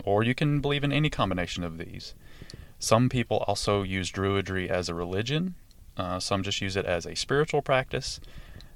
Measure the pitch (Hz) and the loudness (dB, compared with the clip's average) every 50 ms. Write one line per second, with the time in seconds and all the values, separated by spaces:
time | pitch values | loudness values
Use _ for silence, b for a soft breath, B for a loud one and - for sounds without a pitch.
0 | - - 101 104 113 117 127 - 160 147 147 147 135 143 143 143 135 143 135 143 | -2 2 2 4 4 2 2 2 2 2 2 2 2 0 0 0 0 0 2 2
1 | 156 151 - - 123 98 92 87 87 85 - - 87 85 80 80 87 - - 92 | 2 2 2 0 0 0 2 0 -2 -2 -4 -4 -4 -6 -6 -8 -10 -10 -10 -12
2 | - - - B B B B B B B B B B B B B - - 110 113 | -12 -12 -14 B B B B B B B B B B B B B 2 6 6 6
3 | 123 123 123 127 117 - 110 107 - - 101 - - - 104 101 98 95 95 95 | 8 6 4 2 0 2 0 0 2 2 0 0 2 2 2 2 2 0 0 -2
4 | 92 90 - 95 95 98 98 98 98 92 95 95 90 87 82 90 90 87 85 85 | -2 -2 -2 0 2 2 2 2 2 0 -2 -2 0 0 0 0 0 -2 -2 -2
5 | 87 87 92 95 110 120 143 156 175 190 180 - - - - - - - - - | -2 -2 -2 -2 -2 0 0 0 -2 -2 -4 -8 -14 -20 -20 -20 -20 -12 -6 -6
6 | 95 90 90 92 - - 101 98 95 98 98 - 101 98 92 101 92 - 90 85 | -4 -2 -2 -2 -2 0 0 0 0 -2 -2 -2 -2 0 0 0 0 2 0 0
7 | 82 82 80 - - - 135 139 151 156 - 147 135 - 139 127 127 - - 127 | 0 -4 -6 -6 -2 0 2 2 2 2 2 0 2 4 2 2 2 0 -2 -4
8 | 131 - - - B B B B B B B B B B B | -2 -4 -8 -10 B B B B B B B B B B B